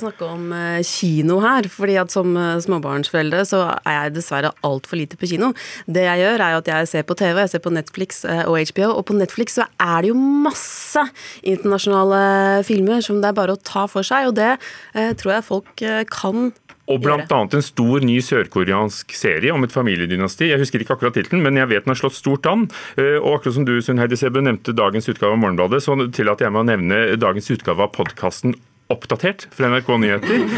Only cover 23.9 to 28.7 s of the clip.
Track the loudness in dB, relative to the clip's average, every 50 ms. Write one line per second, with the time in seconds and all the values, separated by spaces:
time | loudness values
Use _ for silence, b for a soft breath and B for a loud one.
23.9 | 0 2 2 2 2 2 0 0 2 2 2 2 0 0 -2 -4 0 2 2 2
24.9 | 2 0 -2 -2 -2 0 0 2 2 4 2 2 2 2 2 2 2 0 2 0
25.9 | 0 0 0 -2 -2 -2 0 0 2 0 0 0 0 2 2 2 2 2 2 0
26.9 | 2 2 2 2 2 2 2 0 0 0 -2 -2 -4 -2 0 -2 0 0 0 -2
27.9 | 0 -4 -4 -4 -4 -4 -6 -4 -4 -2 -2 -2 -4 -4 -8 _